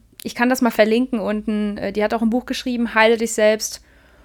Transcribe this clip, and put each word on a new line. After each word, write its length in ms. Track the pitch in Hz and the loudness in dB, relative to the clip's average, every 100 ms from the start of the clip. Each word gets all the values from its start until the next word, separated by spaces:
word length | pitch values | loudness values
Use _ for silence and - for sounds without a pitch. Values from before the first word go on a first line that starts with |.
| _ - | _ -14
ich 120 | - | -10
kann 140 | - 240 | -2 0
das 140 | 254 | 2
mal 80 | 240 | 2
verlinken 500 | - 214 220 262 233 | 2 2 2 0 -4
unten. 560 | 196 214 214 214 208 202 | -4 -4 -4 -2 -4 -4
Äh, 160 | 202 | -6
die 100 | 196 | -2
hat 120 | 214 | -2
auch 80 | 233 | 0
ein 80 | 226 | 0
Buch 160 | 247 240 | 0 -2
geschrieben, 480 | 254 262 240 233 | -6 -6 -4 0
Heile 220 | 226 220 233 | 4 4 4
dich 160 | 226 | 0
selbst. 500 | - 214 214 - - _ _ _ _ | 2 2 2 -4 -12 _ _ _ _